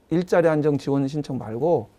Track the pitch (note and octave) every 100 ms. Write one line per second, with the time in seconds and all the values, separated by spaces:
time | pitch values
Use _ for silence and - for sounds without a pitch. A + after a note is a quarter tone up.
0 | - E3 F3 F#3 E3 D3+ D3+ C#3 - C#3
1 | C3+ D3+ C#3+ B2+ G#2+ A#2 D#3+ D3 G#2